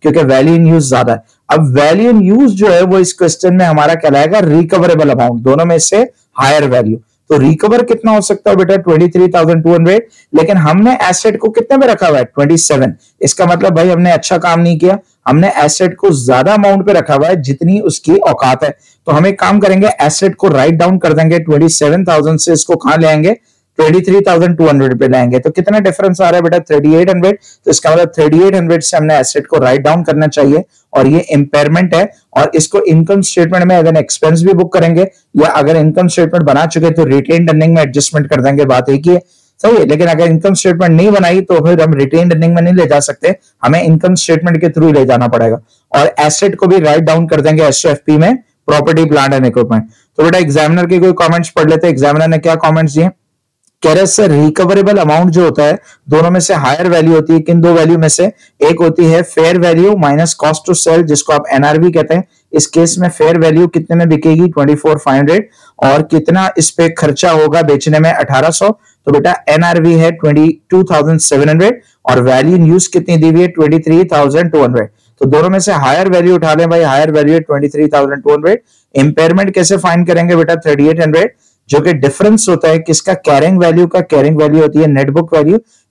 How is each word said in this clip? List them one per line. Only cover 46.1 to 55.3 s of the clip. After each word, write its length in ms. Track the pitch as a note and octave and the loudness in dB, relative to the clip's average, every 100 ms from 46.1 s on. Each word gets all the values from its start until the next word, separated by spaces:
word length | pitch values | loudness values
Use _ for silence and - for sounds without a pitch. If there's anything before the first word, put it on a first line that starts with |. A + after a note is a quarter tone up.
| - | 0
एसेट 360 | D3+ - G3 - | -2 0 -2 -2
को 120 | F#3 | 0
भी 120 | F#3+ | 2
राइट 240 | D3+ D#3 | 2 0
डाउन 240 | D#3+ D#3+ D#3+ | 0 0 0
कर 140 | D3+ | -2
देंगे 220 | D3+ D#3 | 0 0
एसओएफपी 540 | D3+ B2+ E3 C#3+ - D3+ | 0 0 -2 -2 0 0
में, 260 | F3+ C4 _ _ - | 2 -2 _ _ -4
property, 320 | D3 D3 D#3+ D#3+ | -2 0 0 0
plant 240 | D3 C3+ | 0 0
and 160 | C3+ B2+ | 0 0
equipment। 360 | B2 A2+ A2+ - _ _ - | -2 -2 -2 -6 _ _ -2
तो 60 | |
बेटा 140 | D#3+ F3+ | 0 0
एग्जामिनर 480 | D#3+ C#3+ D3+ F3 F3 | 0 0 0 0 0
के 140 | F3+ | 0
कोई 120 | F#3 | 2
कमेंट्स 380 | F3 E3 E3+ E3 | 0 0 -2 -4
पढ़ 200 | - D#3 | -2 0
लेते 180 | D#3+ E3+ | 0 0
हैं, 60 | |
एग्जामिनर 340 | C3 C#3+ D3+ D#3+ | 0 0 0 0
ने 100 | D#3+ | 0
क्या 180 | E3 D#3+ | -2 -2
कमेंट्स 380 | D#3+ D#3+ D#3+ | 0 0 0
दिए? 160 | D3 F3+ - _ _ _ _ _ _ | 0 -2 -4 _ _ _ _ _ _
कह 60 | D#3 | 0
रहे 80 | E3+ | 0
हैं, 80 | F#3+ | 0
"सर, 260 | - G3 | 0 0
रिकवरेबल 640 | D3 D3+ D#3 F#3 G3 G3 G3+ | 2 0 0 0 0 0 0
अमाउंट 320 | D#3+ D#3 | 0 0
जो 140 | F3+ | 0